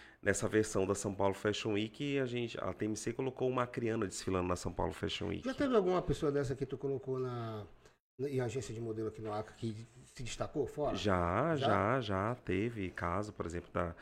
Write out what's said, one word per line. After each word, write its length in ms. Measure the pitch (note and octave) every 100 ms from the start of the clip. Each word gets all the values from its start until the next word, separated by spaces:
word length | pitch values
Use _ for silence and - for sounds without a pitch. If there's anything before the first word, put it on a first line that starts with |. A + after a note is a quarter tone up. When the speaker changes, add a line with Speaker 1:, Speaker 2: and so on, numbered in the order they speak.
| - -
Speaker 1:
nessa 240 | G2+ G2 G#2
versão 400 | G#2+ G#2+ G2+ F#2+
da 80 |
São 180 | G2+ G#2+
Paulo 220 | F#2+ G2
Fashion 380 | F#2+ G#2+ G2+ A2+
Week 300 | G2+ A2+ -
e 180 | C#3+ C#3
a 60 | B2+
gente, 300 | A#2+ A#2 -
a 120 | -
T 120 | F#2
M 120 | G#2+ G#2+
C 160 | -
colocou 360 | A2+ C3 - C3
uma 160 | B2+
Acriana 420 | A#2+ - A#2 A2+ G2
desfilando 400 | - - F#2 F2+
na 80 |
São 180 | F2+ F#2
Paulo 200 | F2 F2
Fashion 360 | F2 F2+ - F#2
Week. 160 | F2+
Speaker 2:
Já 100 | B3+
teve 200 | B3 C#4
alguma 260 | A3+ F#3 F3+
pessoa 300 | - C#3 D3+
dessa 240 | C#3+ B2+
que 100 | B2+
tu 140 | C3+ B2+
colocou 400 | C#3 C3+ C3 B2+
na, 480 | B2+ A#2+ A2+ A2 G2 - - _ _ -
na, 100 | C#3+
em 100 | C3
agência 340 | A#2+ G#2 F#2+
de 80 | A2+
modelo 280 | A2+ A2 A2
aqui 120 | -
no 120 | G#2+
Acre 220 | G#2 G#2+ -
que 180 | A2+ G#2+ A#2 - -
se 80 | -
destacou 440 | A#2 - G#2 D#3 A#2+
fora? 280 | - C#3
Speaker 1:
Já, 640 | G2+ G2+ F2+ F2 G2 E3 D3+
Speaker 2:
Já? 100 | B2+
Speaker 1:
já, 340 | G2+ G2+ C3
já. 340 | G#2 F#2+ G#2+ B2+
Teve 540 | - F#2 A#2 A2+ F2+
caso, 420 | - F2 F#2 G#2
por 120 | -
exemplo, 240 | F2 F2 -
da, 220 | F#2+ F2 E2+